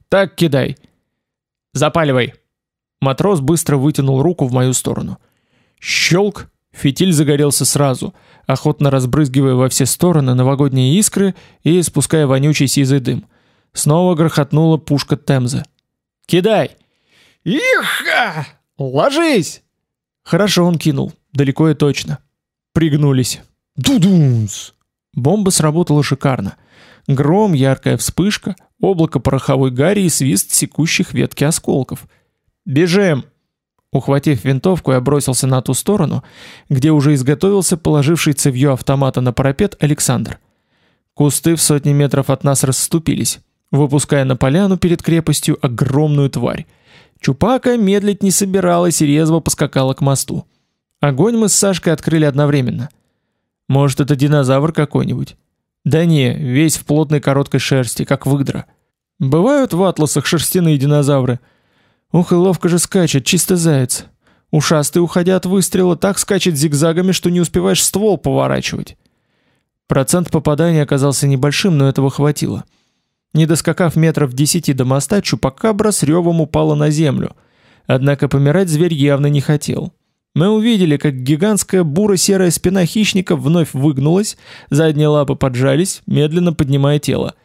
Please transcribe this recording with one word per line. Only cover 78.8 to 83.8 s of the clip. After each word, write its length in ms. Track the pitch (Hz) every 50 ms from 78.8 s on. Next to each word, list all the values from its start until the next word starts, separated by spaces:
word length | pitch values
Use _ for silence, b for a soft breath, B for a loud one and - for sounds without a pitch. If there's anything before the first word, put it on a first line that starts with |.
| 180 175 165
явно 320 | 135 143 143 139 135 143
не 140 | 143 147 139
хотел. 520 | - - 151 147 - 147 - - - - - _ _ _ _ _ _ _ -
Мы 160 | 143 170 208
увидели, 460 | 220 214 214 240 226 190 185 151 147
как 180 | 135 - 151 131
гигантская 680 | 127 127 135 156 147 190 214 208 185 - - 196 185 175
буро-серая 680 | 147 139 190 214 202 190 170 - - 196 190 185 175
спина 340 | - - - 180 190 190 170
хищника 500 | - - 214 208 - - 190 185 - 175
вновь 380 | 135 123 147 170 175 151 - -
выгнулась, 640 | 131